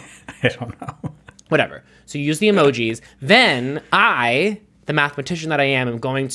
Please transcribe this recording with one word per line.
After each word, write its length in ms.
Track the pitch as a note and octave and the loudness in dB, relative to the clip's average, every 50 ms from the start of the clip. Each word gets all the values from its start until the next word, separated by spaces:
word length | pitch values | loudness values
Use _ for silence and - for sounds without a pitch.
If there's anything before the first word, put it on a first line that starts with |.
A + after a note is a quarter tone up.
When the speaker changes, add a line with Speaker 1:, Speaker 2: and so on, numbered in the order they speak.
| - - - | -16 -20 -20
Speaker 1:
<laughs> 260 | - - - - - - | -20 -20 -20 -6 -4 -2
I 40 | |
don't 340 | - - - A#2 A2+ - - | -2 -2 -4 -10 -12 -12 -14
know. 300 | - - - - - - - - _ - - _ _ - | -14 -16 -14 -12 -12 -14 -14 -16 _ -20 -20 _ _ 0
Speaker 2:
Whatever. 340 | D#3+ C#3+ G#2 D2+ C#2+ - - _ _ _ _ | 0 0 0 0 -6 -14 -20 _ _ _ _
So 120 | - - | -12 -8
use 220 | D3 C#3+ D3 D#3 - | -4 -2 -2 0 2
the 80 | G#3+ | 2
emojis. 540 | G#3 G3+ F#3 D3 C#3+ B2 A#2+ A2+ A2 A2+ - - - _ - | 4 4 4 4 4 2 2 -2 -2 -4 -6 -10 -18 _ -4
Then 600 | C3+ C3+ G3+ B3+ B3+ F#3+ C#3+ B2 B2 C3+ C#3+ D#3 - - | 0 4 4 6 6 4 2 0 -2 -4 -6 -8 -4 0
I, 720 | E3+ F#3+ G#3+ A3+ F3 C3 A#2+ A#2 B2 C#3 F3+ G#3+ G#3 - _ _ _ _ _ | 2 2 2 2 2 0 0 0 2 2 0 0 -2 -6 _ _ _ _ _
the 80 | - D3+ | -2 0
mathematician 560 | D3+ C#3+ C#3+ - C#3+ C3+ - F3+ D#3+ D#3 D#3+ | 0 0 0 -2 -6 -8 -6 -6 -6 -4 -2
that 100 | D3+ C#3 | 0 0
I 60 | C#3 | 2
am, 240 | C#3 C3+ C3 B2+ B2 | 2 0 0 0 -2
am 80 | A#2 | -4
going 320 | A#2 B2+ C3 C3 C3+ C3+ C3 | -4 -4 -4 -4 -4 -4 -6